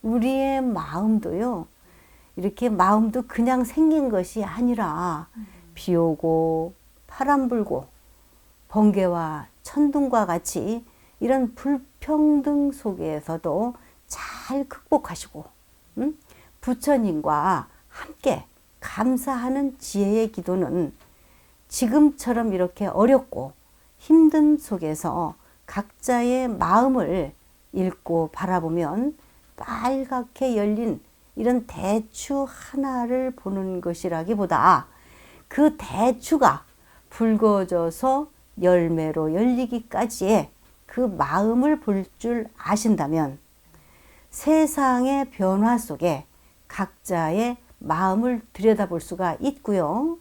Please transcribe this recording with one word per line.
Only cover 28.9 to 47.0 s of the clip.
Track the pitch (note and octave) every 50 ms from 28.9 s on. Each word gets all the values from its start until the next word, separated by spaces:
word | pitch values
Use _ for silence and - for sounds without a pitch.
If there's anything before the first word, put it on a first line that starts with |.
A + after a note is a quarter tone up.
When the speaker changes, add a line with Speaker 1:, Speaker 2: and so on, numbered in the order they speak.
| E3 G#3 B3 D4 D4+ - _ _ _ _ _ _ _
Speaker 1:
빨갛게 | - - - A3+ A3 A3+ B3 C4+ C4+ C4+ B3+ C4 B3+ A#3+ A#3+ _ - C4+ C4 A#3
열린 | G#3+ G3+ G#3 G#3+ G#3 A#3+ A3+ E3+ - _ _ _ _ _ _ _
이런 | - A3 A#3+ B3 B3 A#3+
대추 | - - - - F#3+ G#3 A3+ A3 A3 _ - - - C#4 C#4 C#4 C4
하나를 | - - - - - C#4 C#4 C4+ C4 B3 A#3+ A#3 B3 B3+ C4 C4
보는 | B3+ - - F#3+ G3 G3 F#3+ F#3+ F#3 F3+
것이라기보다 | F3+ F3 E3+ E3 - F#3 E3+ D#3+ E3 F3+ A3+ G#3 G3+ E3+ E3+ C3 A2+ F3+ F3+ C#3 - - _ _ _ - - - - - - - _ _
그 | - - D4 D4+ D#4
대추가 | - - - B2 F#3+ A3 B3+ B3+ B3 - - D#4+ D4+ C#4 F#3 C#3 D3 - _ _ _ _ _ _ - _ _
붉어져서 | - - A#3 A3+ A3 G#3+ A3 G#3+ G#3 G3 F#3+ F3+ F#3 E3+ E3 E3 E3 - - C4 C4 C#4 D4+ - _ _ _ _ _ -
열매로 | F3 F3+ F3+ F3+ E3+ E3 E3 D#3+ D#3+ D#3 D#3 D#3+ D#3 D#3 D#3+
열리기까지의 | F#3 A3+ B3+ B3 A#3+ B3+ A#3+ B3 A#3 A3+ - - - A3+ A#3 - - F#3+ F#3+ A3 G3 D3 - _ _ _ _ _ _ _
그 | - - A#3+
마음을 | B3+ A#3 F#3+ D3+ C#3+ C#3 D3+ F#3 G3+ A3 A#3 B3 C4 D4 D4+ D4+
볼 | - G#3+ G3+ G3 F#3+ - _ _
줄 | - A#3 A#3+ A#3+ A3 A3 _
아신다면 | - - - G3+ G#3+ A3 A#3 G#3+ E3 D3+ C#3 D#3 D#3+ D3+ C#3 C3+ D3 _ _ _ _ _ _ - - _ _ _ _ _ - _ - _ _
세상의 | - - - D4 D#4 D#4+ D#4+ D4 D4+ D4 C#4 C4 B3+ B3 B3 C4 C#4 C#4 C4+ C4
변화 | - - F#3+ F#3+ F#3+ G3 G#3+ A3+ B3 A#3
속에 | A#3 - D3+ B2+ E3 F3 D3+ C3+ D3+ _ _ _ _ _ _ _ _ _
각자의 | - - G3 - _ _